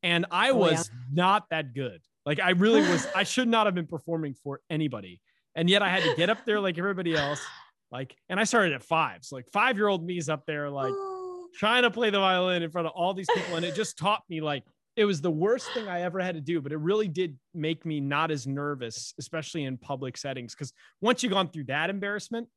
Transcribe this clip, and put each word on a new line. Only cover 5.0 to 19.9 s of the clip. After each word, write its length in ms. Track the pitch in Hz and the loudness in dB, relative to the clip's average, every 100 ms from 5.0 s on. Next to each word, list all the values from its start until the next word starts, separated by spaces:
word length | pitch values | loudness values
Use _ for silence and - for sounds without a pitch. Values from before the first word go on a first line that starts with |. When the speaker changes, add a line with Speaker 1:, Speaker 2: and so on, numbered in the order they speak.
| 95 90 _ _ _ - | -12 -18 _ _ _ -2
Speaker 1:
And 140 | 170 | 4
yet 120 | 196 | 4
I 80 | 202 | 4
had 140 | 185 | 2
to 60 | 160 | 2
get 200 | - 175 | 2 2
up 140 | 226 - | 0 0
there 140 | 214 | 0
like 180 | 196 170 | 0 -2
everybody 380 | 185 190 175 160 | -2 -2 0 0
else. 360 | 143 147 - - | 0 -4 -8 -16
Speaker 2:
<laughs> 40 | - _ _ | -20 _ _
Speaker 1:
Like, 240 | 123 131 - _ | -10 -10 -14 _
and 120 | 185 | 0
I 40 | |
started 280 | 220 240 185 | 2 4 4
at 80 | 139 | 0
five. 400 | - 160 147 90 | 0 0 0 -4
So, 120 | - 131 | -14 -14
like, 120 | 123 | -6
five-year-old 520 | 202 240 220 208 190 | 0 2 4 2 2
me's 240 | 170 180 151 | -2 -6 -2
up 180 | 156 - | -4 -4
there, 240 | 151 143 | -6 -4
like, 280 | 143 135 392 | -4 -4 -4
Speaker 2:
Oh. 520 | 392 370 370 359 349 | -6 -8 -10 -12 -16
Speaker 1:
trying 280 | - 208 240 | -2 2 4
to 60 | 247 | 4
play 180 | 214 226 | 2 0
the 100 | 202 | 4
violin 420 | 190 185 185 180 | 4 4 2 0
in 60 | 170 | -2
front 180 | 165 165 | -2 -4
of 40 | |
all 200 | 185 175 | 0 -2
these 160 | 190 190 | 0 0
people. 260 | 480 175 165 | 0 0 -2
And 80 | 175 | -2
it 80 | |
just 240 | 160 220 - | -2 -4 -2
taught 260 | 180 208 _ | 0 0 _
me, 120 | 165 | -6
like, 220 | 156 143 - _ _ - | -2 -4 -6 _ _ 2
it 80 | 208 | 2
was 160 | 180 | 4
the 80 | 165 | 0
worst 400 | 156 185 247 - | 2 2 2 -2
thing 140 | 247 214 | -8 -4
I 140 | 180 | -4
ever 180 | 180 185 | -4 -4
had 160 | 185 180 | -4 -4
to 40 | |
do, 180 | 143 170 | -2 -4
but 100 | 139 | -2
it 60 | 156 | -4
really 300 | 156 208 214 | 0 0 0
did 300 | 160 180 135 _ | -2 -4 -6 _
make 320 | 175 156 165 170 | -4 -4 -2 -4
me 140 | 151 | -4
not 300 | 139 143 160 | 0 0 0
as 140 | 151 123 | -2 -4
nervous, 680 | 139 147 143 117 110 - - | -4 -4 -6 -8 -10 -14 -14
especially 460 | 135 160 156 170 | -10 -8 -6 -6
in 140 | 139 127 | -6 -6
public 380 | - | -6